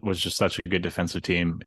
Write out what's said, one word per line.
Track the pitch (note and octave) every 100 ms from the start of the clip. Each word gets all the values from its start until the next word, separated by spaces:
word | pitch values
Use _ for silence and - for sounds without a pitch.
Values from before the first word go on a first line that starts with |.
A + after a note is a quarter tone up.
was | G#2 F2+
just | F#2+ -
such | G2 -
a | F#2+
good | F#2
defensive | F2 - F2 F2+
team, | - F2 E2+ D#2+